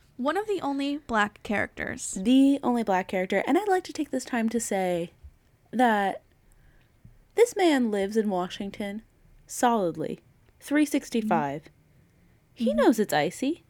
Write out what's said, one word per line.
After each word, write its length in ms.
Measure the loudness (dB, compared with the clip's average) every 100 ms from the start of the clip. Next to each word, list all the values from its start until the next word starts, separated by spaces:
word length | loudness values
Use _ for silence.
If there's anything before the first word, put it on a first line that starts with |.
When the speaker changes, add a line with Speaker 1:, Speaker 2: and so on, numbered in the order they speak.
| _ -6
Speaker 1:
one 200 | -2 -2
of 80 | -2
the 140 | -4
only 360 | -2 -4 -4 -6
black 440 | -4 0 0 -4
characters. 760 | -6 -4 -4 -6 -8 -8 -8 -4
Speaker 2:
The 380 | 4 6 6 4
only 220 | 0 0
black 240 | 0 0 0
character. 360 | -4 0 -2 2
And 100 | 0
I'd 100 | 2
like 160 | 0 -2
to 80 |
take 180 | -8 -6
this 140 | -6 -4
time 220 | -2 -2
to 100 | -2
say 520 | -2 -2 0 -2 -4 -10 -20 -20 _ _ _
that 500 | 0 2 2 0 -4 -12 _ _ _ -20 _ _ _ -20 -20 _
this 220 | 2 2 4
man 340 | 2 4 2
lives 260 | 0 0 0
in 140 | 0
Washington 720 | -2 -4 -6 -10 -8 -8 -10 -14 _ _ -20 -14
solidly, 720 | 0 2 2 0 -2 -6 -8 _ _ _ _
three 260 | -2 2 2
sixty-five. 800 | 0 -2 -4 0 0 0 -4 -12 _ _ _ _ _ _ _ _
He 160 | -4 -2
Speaker 1:
Mm-hmm. 80 | 4
Speaker 2:
knows 220 | 4 4
it's 140 | 2
icy. 500 | 2 0 -2 -4 -4 _